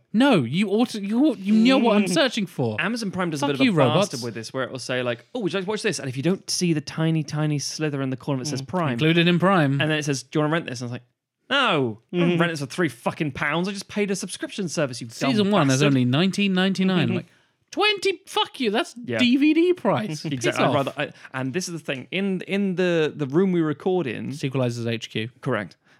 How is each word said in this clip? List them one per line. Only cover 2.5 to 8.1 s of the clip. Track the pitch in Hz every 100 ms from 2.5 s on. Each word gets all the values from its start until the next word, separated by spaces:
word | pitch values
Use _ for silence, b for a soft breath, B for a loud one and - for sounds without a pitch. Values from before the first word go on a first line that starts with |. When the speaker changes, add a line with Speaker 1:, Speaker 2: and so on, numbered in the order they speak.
| - 117 107
Speaker 3:
Amazon | 180 240 202
Prime | 180 175
does | 147
Speaker 1:
Fuck | 277
Speaker 3:
a |
bit | 139
of | 262
Speaker 1:
you, |
Speaker 3:
a | 160
Speaker 1:
robots. | 131 170 202
Speaker 3:
bastard | 131 120
with |
this, | 113 110
where | 131
it | 120
will | 131
say, | 127 127
like, | 123 120 - 254
"Oh, |
would | 175
you | 196
like | 185
to |
watch | 214
this?" | 214 139
And | 135
if | 131
you |
don't | 156 196 -
see | - 175
the | 151
tiny, | - - 160 160
tiny | 143 151 151 147
slither | - - 156 139
in |
the | 135